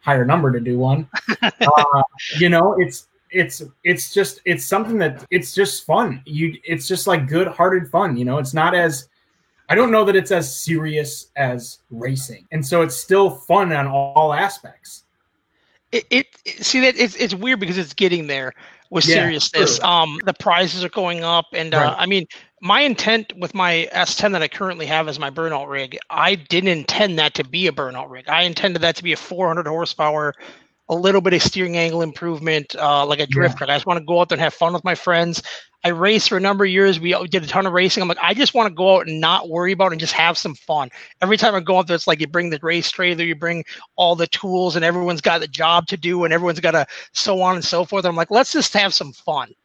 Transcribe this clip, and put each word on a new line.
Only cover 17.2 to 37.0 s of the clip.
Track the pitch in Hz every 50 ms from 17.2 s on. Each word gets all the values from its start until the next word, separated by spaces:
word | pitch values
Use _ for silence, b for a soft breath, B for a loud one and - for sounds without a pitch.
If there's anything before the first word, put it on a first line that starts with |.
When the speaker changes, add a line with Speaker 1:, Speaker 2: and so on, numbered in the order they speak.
| - 208 196
Speaker 2:
weird | 180 202 254 262 214
because | 190 170 180
it's | 190 180 143 -
getting | - 190 185 175 170 156
there | 147 139 139 131 131 - B B B B B B B
with | - 165 -
Speaker 1:
Yeah, | 160 165
Speaker 2:
seriousness. | 165 170 170 160 147 - - - 156 - - - -
Speaker 1:
true. | -
Speaker 2:
Um, | - 175 170 160 156 147 - -
the | 190 175
prizes | _ - 208 175 233 240 170 156 180 180
are | 170
going | - 220 190 175 175 170 165
up, | 165 170 170 165 _ -
and, | 175 160 160 156
uh, |
Speaker 1:
Right. | 156 147 147 170
Speaker 2:
I | - 165
mean, | 180 196 196 165 - B B B B B _
my | - 180 202 247
intent | 285 285 233 - - 214 220 226 214 _ -
with | - 180 160 -
my | 196 185 175 170 165 165 -
S | - 180 180 - -
ten | - - 208 196
that | 175
I | 156
currently | 147 - - 202 185 180 170 156
have | 143 156 160 160
as | 156 143 143
my | 151 139
burnout | 135 151 165 165 156 139 143 143
rig, | 139 139 135 127 - - - _
I | - - 156 180 196
didn't | 180 147 _ 170 175 185 196
intend | 175 156 135 - - - 214 202 175 156
that | 151 151 -
to | - 147
be | 131 131 175 185
a | 170
burnout | 143 147 139 127 127 127 139 139
rig. | 127 127 127 143
I | 151 165 175
intended | 180 165 - - 196 175 170 160
that | 170 160
to | - 175
be | 175 156
a |
four | - - - 196 175 185
hundred | 170 160 170 170
horsepower | 147 156 165 170 - - - 156 151 151 151 151 147 139 B B B B B B B B B _ -
a | 165
little | 170 180 190 190 196
bit | 170 190 180
of | 165
steering | - - - 190 185 175 170
angle | 170 165 165 160 170
improvement, | 165 160 147 - 170 170 165 147 156 160 156 151 147 _ -
uh, | - 151 143 147 143 143
like | 143 147 143
a | 151
drift | 135 135 135 175 170 -
Speaker 1:
Yeah. | -
Speaker 2:
truck. | 147 135
I | 143
just | 147 -
wanna | 190 175 170
go | 156 147 175 170
out | 175 170
there | 175
and | 143 165
have | 156 -
fun | - 170 165 175
with | 170 -
my | 180 170
friends. | - - 180 175 170 170 170 170 - B B B B B B B B -
I | 175
raced | 175 165 180 202 220 208 - -
for | 214
a | 185
number | 190 196 202 196 202
of | 190
years. | 185 190 196 196 185
We | 160